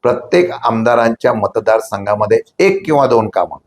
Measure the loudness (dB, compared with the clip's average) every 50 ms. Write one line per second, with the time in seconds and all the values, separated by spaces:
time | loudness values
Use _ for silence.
0 | 0 0 -2 -2 -2 0 0 2 2 0 -4 -4 -2 -2 -2 0 0 2 2 2
1 | 2 0 -2 _ -2 -2 0 0 -4 -2 -2 -2 0 0 0 0 0 -4 -8 -8
2 | -4 -4 -2 -2 2 2 2 0 0 _ _ 0 2 2 2 0 -2 -2 0 2
3 | 2 2 2 2 0 0 -2 -4 -4 -4 -8 -18 _